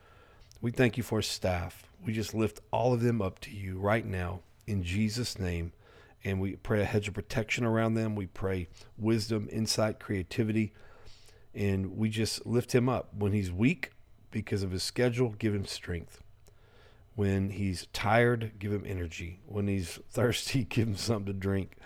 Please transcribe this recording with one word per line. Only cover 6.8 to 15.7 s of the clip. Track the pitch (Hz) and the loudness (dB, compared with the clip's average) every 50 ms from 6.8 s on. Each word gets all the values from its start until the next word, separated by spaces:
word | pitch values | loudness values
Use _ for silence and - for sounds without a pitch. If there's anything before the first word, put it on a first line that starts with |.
a | 98 | 2
hedge | 92 - 107 101 | 2 2 0 0
of | 98 92 | -2 -6
protection | 104 - - - 123 107 - - - 123 | -6 -6 -4 -2 -2 -2 -2 0 0 2
around | 113 113 113 113 113 110 | 2 2 4 2 2 2
them. | 113 113 110 107 | 2 0 0 -2
We | 104 98 | -2 -4
pray | 92 - - - 95 95 92 87 - - - - - - | -6 -6 -4 -2 -2 0 -2 -4 -6 -10 -18 -20 -18 -10
wisdom, | - 104 110 117 113 104 113 117 107 101 - | -2 2 2 2 2 2 0 -2 -2 -2 -2
insight, | - 110 110 107 - - 110 110 - - | -2 -2 0 0 2 2 2 0 0 -4
creativity. | - - 107 95 87 - - - 113 107 107 110 110 107 - - - - - - - - - - - - - - - - - | -4 -4 -2 -2 -2 -4 0 0 0 2 4 2 2 0 -2 -10 -20 -20 -20 -18 -18 -18 -18 -18 -20 -20 -20 -20 -20 -14 -6
And | 110 104 101 98 95 95 92 92 | 0 2 2 2 2 0 -2 -2
we | 104 110 110 | 0 0 0
just | 107 113 110 - - - - | 2 0 -2 -2 -2 -4 -4
lift | 107 110 120 117 - - | 0 0 0 2 4 4
him | 127 120 | 4 4
up. | 131 123 95 - - - | 4 0 0 -2 -4 -4
When | 101 104 101 101 | -2 0 2 2
he's | 107 98 90 | 2 0 0
weak | 87 90 113 131 180 - - - - - - - - - - - | 0 2 4 4 4 2 -4 -12 -12 -18 -20 -20 -20 -20 -16 -8
because | - 110 101 - 110 101 98 | -6 -6 -4 -2 -2 -2 -2
of | 92 | -2
his | 92 90 - | -2 -4 -4
schedule, | - - - 123 123 117 123 127 117 104 | -4 0 2 2 2 2 2 0 0 0
give | - - 110 104 | -2 0 0 0
him | 101 95 | 0 -2
strength. | - | -4